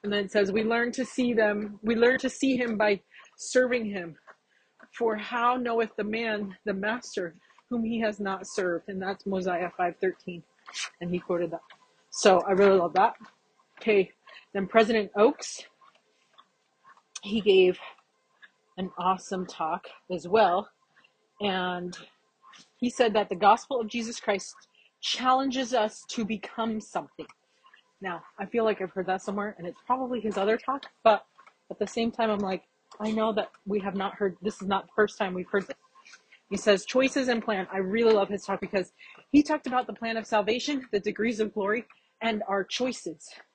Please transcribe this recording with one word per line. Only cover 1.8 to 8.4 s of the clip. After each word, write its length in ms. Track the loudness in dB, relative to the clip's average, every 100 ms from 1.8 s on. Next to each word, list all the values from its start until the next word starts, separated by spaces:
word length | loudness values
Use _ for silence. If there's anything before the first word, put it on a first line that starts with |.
we 120 | -2 4
learn 220 | 4 4
to 100 | -2
see 280 | 0 0 2
him 200 | 0 2
by 240 | 2 2 _ -20 -20 _
serving 480 | 0 2 4 0 -2
him. 320 | -6 -10 -14 -20 -20 _ _ _ _ -20
For 240 | -2 -2 -2
how 400 | -6 0 2 2
knoweth 400 | 0 0 0 -2
the 80 |
man 540 | -4 -2 -2 -4 -6 -8 -4
the 80 |
master 640 | -2 -2 -4 -6 -8 -8 -10 _ _ _
whom 140 | -4
he 160 | -2 0
has 200 | -2 -2
not 280 | -6 -6